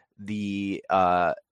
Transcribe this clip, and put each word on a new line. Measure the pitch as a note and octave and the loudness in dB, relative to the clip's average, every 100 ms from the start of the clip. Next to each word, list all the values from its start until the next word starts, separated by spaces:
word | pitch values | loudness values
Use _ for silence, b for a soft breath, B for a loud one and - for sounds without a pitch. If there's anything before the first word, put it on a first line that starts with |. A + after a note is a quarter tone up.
| b - | b -16
the, | G2+ G#2+ G2+ G2+ G2 G2 - | -8 -6 -4 -4 -4 -6 0
uh, | F#2+ F2+ F2+ E2+ - _ | 2 4 4 2 -2 _